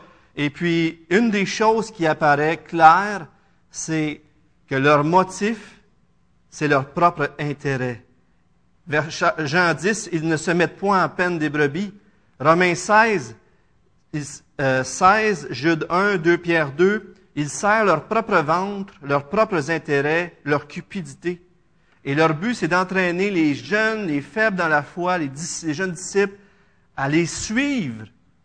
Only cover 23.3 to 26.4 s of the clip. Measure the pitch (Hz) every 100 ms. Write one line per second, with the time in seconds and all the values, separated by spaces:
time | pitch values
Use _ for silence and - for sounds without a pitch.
23.3 | 185 151 135 127 208 220 220 190 143 135
24.3 | 220 220 185 165 151 143 - 175 180 143
25.3 | 135 165 - 165 143 190 160 - 196 202
26.3 | -